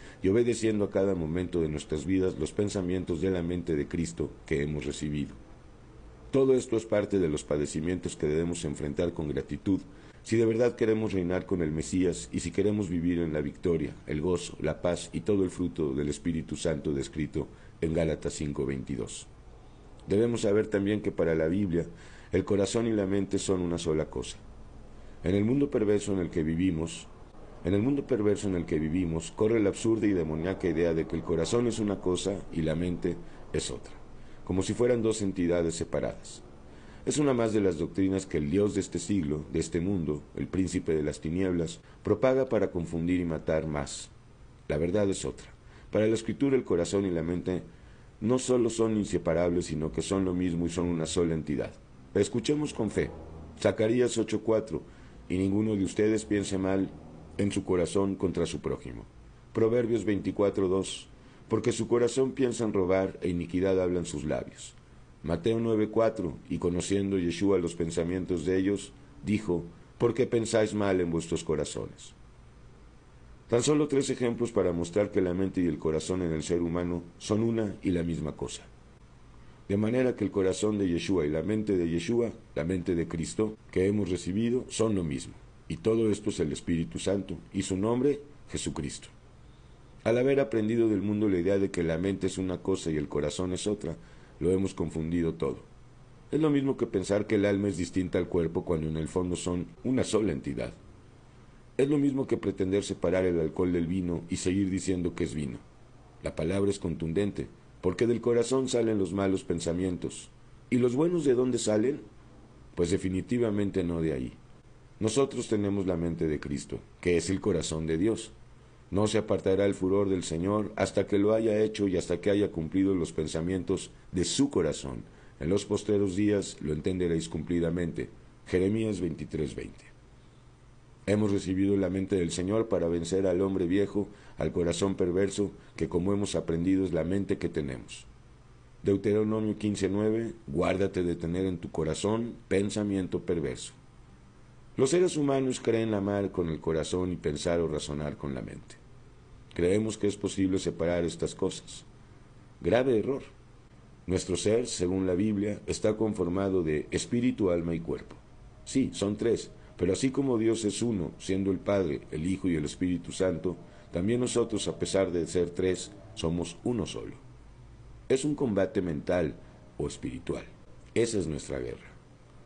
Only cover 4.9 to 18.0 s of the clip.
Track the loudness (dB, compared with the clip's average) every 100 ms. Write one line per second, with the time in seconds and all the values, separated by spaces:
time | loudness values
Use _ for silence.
4.9 | -4 -4 -4 -4 -8 -20 -20 -20 -20 -20
5.9 | -20 -20 -20 -2 2 6 4 4 0 2
6.9 | 0 2 2 2 0 0 0 0 -2 -2
7.9 | -2 -4 -2 0 2 0 -2 -4 -4 -4
8.9 | -2 -2 -2 -4 -4 -4 -4 0 0 -2
9.9 | -18 -20 -18 0 2 4 4 2 4 2
10.9 | 2 2 0 0 0 0 0 0 -2 0
11.9 | 2 2 0 -4 -4 -2 0 2 2 0
12.9 | 0 0 2 0 0 -4 -2 0 0 -2
13.9 | -6 -6 -2 0 0 -4 -6 -4 -2 -2
14.9 | -2 -4 -6 0 2 2 0 -2 0 0
15.9 | 0 -2 -2 -2 -2 -4 -4 -2 -2 0
16.9 | -2 -2 -4 -4 -4 -6 -8 -20 -6 -2
17.9 | 0